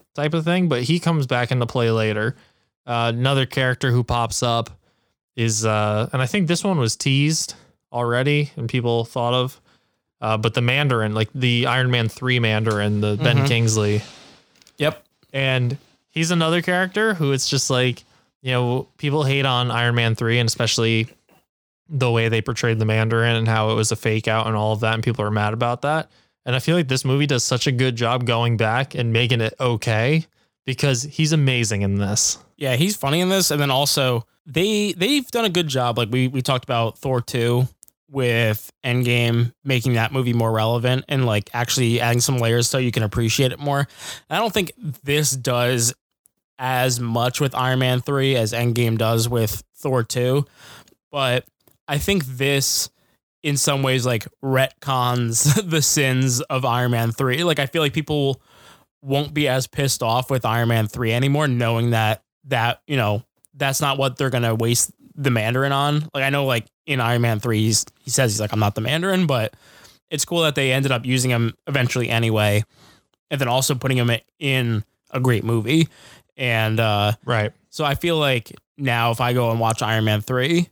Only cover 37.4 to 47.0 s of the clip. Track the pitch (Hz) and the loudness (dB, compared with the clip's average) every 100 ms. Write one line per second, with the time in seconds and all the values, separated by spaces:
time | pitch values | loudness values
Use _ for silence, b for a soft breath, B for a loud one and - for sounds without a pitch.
37.4 | 120 123 127 - - _ _ 139 123 117 | 2 2 0 -4 -20 _ _ -4 0 2
38.4 | 113 107 - _ 127 123 120 120 117 117 | 0 -2 -6 _ -2 0 2 2 2 2
39.4 | 120 - 139 127 127 117 117 135 123 117 | 0 -2 -2 0 2 0 0 0 0 0
40.4 | 113 110 110 120 127 127 - 139 120 104 | 2 0 0 0 0 -2 -2 -2 0 0
41.4 | - 120 120 - 120 117 117 120 123 131 | -2 -6 -4 0 0 2 2 2 0 0
42.4 | 117 120 117 135 127 113 107 120 113 - | 0 0 0 0 -2 -2 -2 0 -2 0
43.4 | 131 - 143 139 139 B B B B 165 | 0 0 -2 -2 -2 B B B B -2
44.4 | 226 208 180 - 190 127 135 147 151 135 | -2 -2 -4 -6 -10 -8 -2 0 0 -2
45.4 | 127 123 123 127 117 - _ _ _ _ | -2 0 2 2 0 -4 _ _ _ _
46.4 | _ - 127 127 131 120 | _ -8 -4 0 0 0